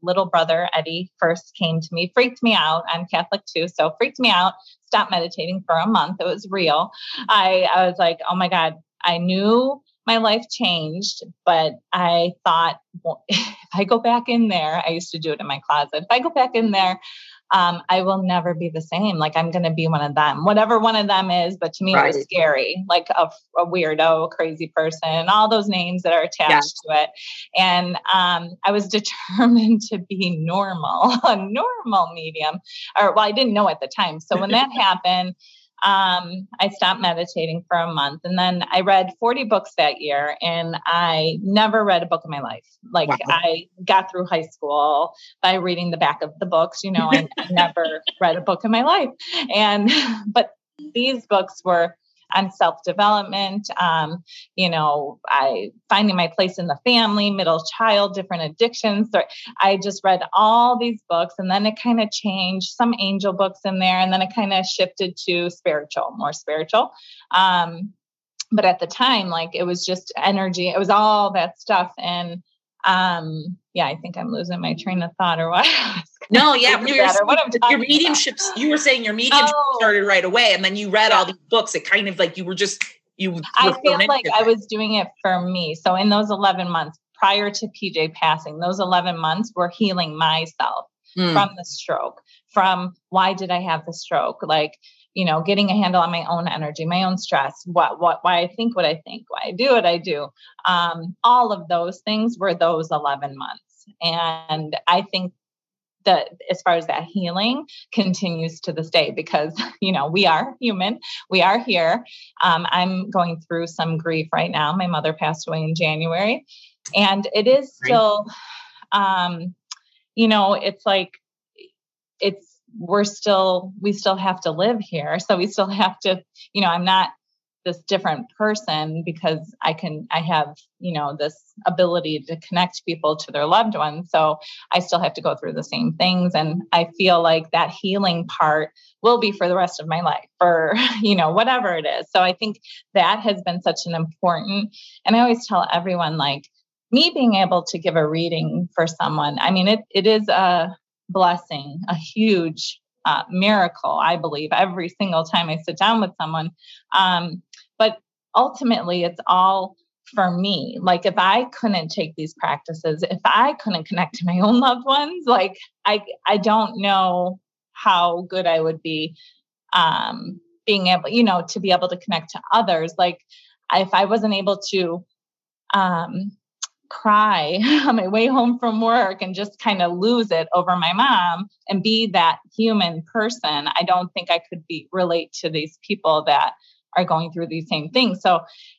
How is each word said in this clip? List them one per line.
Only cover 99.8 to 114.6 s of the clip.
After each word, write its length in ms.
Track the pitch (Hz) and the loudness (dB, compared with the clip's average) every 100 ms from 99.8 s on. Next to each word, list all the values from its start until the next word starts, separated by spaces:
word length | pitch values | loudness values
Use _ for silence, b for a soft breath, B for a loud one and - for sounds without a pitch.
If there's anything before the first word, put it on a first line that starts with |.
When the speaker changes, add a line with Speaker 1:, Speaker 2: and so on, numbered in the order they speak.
| 180 | 4
Speaker 1:
I 100 | 170 | 0
do. 300 | 180 147 139 _ b b 190 | -2 -6 -6 _ b b 0
Um, 500 | 180 175 165 170 - | 0 0 -4 -10 0
all 260 | 233 247 233 | 4 4 4
of 160 | 196 165 | 0 -2
those 320 | 175 170 202 | -2 -2 -6
things 340 | - 214 226 233 | -4 -2 -2 -2
were 160 | 190 | -2
those 360 | 175 165 156 160 | 2 2 2 -2
eleven 440 | 151 147 139 143 135 | -2 -2 -4 -6 -10
months. 480 | - - _ _ _ - | -14 -14 _ _ _ -6
And 760 | 170 165 165 160 160 156 151 - - | -4 -2 -2 -4 -6 -6 -6 -6 2
I 160 | 180 | 2
think 300 | 202 185 180 - _ _ _ _ _ _ | 2 -6 -8 -12 _ _ _ _ _ _
that 240 | 202 170 - - - | 2 2 2 -10 -8
as 120 | 180 | -4
far 120 | 185 | 0
as 120 | 170 165 | 0 0
that 180 | - | -6
healing 640 | 165 202 175 180 226 277 302 B B | -4 -6 -4 -2 -2 -2 -6 B B
continues 680 | - 190 180 185 165 165 165 | -2 0 0 -2 -4 -6 -8
to 120 | - | -8
this 180 | 156 160 | -6 0
day, 200 | 170 151 | 0 0
because, 500 | 165 160 151 156 160 240 | -2 -2 -2 -2 -4 -8
<laughs> 100 | - | -4
you 120 | 190 | -2
know, 140 | 156 147 | 0 0
we 180 | 180 185 | 2 4
are 280 | 165 262 254 | 4 0 -4
human, 400 | 240 190 190 240 B B B | -4 -2 -4 -6 B B B
we 120 | 185 | 2
are 160 | 180 226 | 4 2
here. 460 | 240 180 165 220 - B B B | 0 0 2 0 -4 B B B
Um, 220 | 180 165 180 | 2 2 0
I'm 400 | 180 180 185 202 | 0 0 -2 -4
going 300 | 196 170 165 | -2 -2 -2
through 260 | - 170 165 | -6 -6 -4
some 300 | 165 165 160 | -4 -4 -2
grief 300 | 165 160 156 | -2 -4 -2
right 180 | 160 170 | -2 -2
now. 260 | 151 | -2